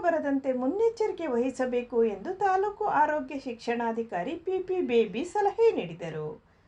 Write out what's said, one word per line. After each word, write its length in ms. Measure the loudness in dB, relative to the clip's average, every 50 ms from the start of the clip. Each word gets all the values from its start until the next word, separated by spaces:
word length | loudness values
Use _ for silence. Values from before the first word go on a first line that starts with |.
ಬರದಂತೆ 520 | 2 2 2 2 0 0 0 0 0 -2
ಮುನ್ನೆಚ್ಚರಿಕೆ 720 | -2 0 0 -2 0 2 2 2 2 0 -2 -2 -2 -4 -4
ವಹಿಸಬೇಕು 800 | -2 0 0 0 0 0 -2 -2 -2 -2 -2 -2 0 2 2 2
ಎಂದು 300 | 2 0 -2 -6 -6 -2
ತಾಲೂಕು 500 | 0 2 2 2 2 2 0 -2 -2 -2
ಆರೋಗ್ಯ 540 | 2 2 4 4 4 2 -2 -4 -6 -8 -8
ಶಿಕ್ಷಣಾಧಿಕಾರಿ 920 | -8 -8 -10 -6 -4 -4 -2 0 0 -2 -2 -2 -4 -4 -4 -4 -4 -4
ಪಿ 280 | -6 -6 -4 -4 -4 -2
ಪಿ 220 | -2 -2 -2 0
ಬೇಬಿ 440 | 0 4 4 4 4 2 0 -4 -4
ಸಲಹೆ 480 | -2 0 0 2 2 4 4 6 4
ನೀಡಿದರು. 720 | 4 2 -2 -6 -8 -8 -8 -8 -6 -6 -6 -8 -10 -12 _ _ _ _ _